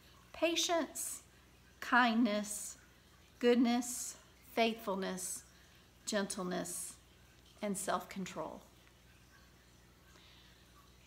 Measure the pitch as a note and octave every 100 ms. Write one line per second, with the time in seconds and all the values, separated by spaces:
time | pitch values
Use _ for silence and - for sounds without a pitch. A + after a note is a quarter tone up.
0 | - - - - E4 E4 - E4 C#4+ -
1 | - - - - - - - - - A#3+
2 | B3 A3+ A#3 G#3 G#3 - - - - -
3 | - - - - A#3+ A#3+ A#3+ A#3+ B3 -
4 | - - - - - - A3+ A3 - F#3+
5 | F#3 F#3 - - - - - - - -
6 | - G#3 G3 - F3+ F3+ F3 - - -
7 | - - - - - - G#3 F#3+ - F3+
8 | - G3 F#3 F3 D#3 - - - - -
9 | - - - - - - - - - -
10 | - - - - - - - - - -